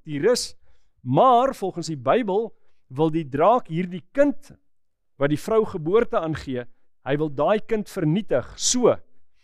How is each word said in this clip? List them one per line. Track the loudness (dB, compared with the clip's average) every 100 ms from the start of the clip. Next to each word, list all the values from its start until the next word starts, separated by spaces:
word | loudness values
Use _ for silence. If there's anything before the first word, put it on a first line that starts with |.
Tyrus, | -8 -2 0 0 -2 -12 -20 -20 -20 _
maar | -2 4 6 6 2
volgens | -2 -6 -6 -8
die | -4
Bybel | 0 0 2 -2 -4 -10 -20 -20 -10
wil | -2 0
die | 0
draak | -4 2 4 4 0
hierdie | -6 -6 -8 -6
kind | 2 2 0 -8 -20 _ _ _ _ _ -2
wat | 0
die | 0
vrou | 0 0
geboorte | 0 -2 0 2 2 -2
aangee, | -2 -6 -6 -8 -8 -16 -20 _ -4
hy | -2
wil | -2
daai | 0 0 0 0
kind | -4 -4
vernietig. | -2 0 0 0 -2 -2 -4
So, | -2 2 2 2 -4 -20 -20 -20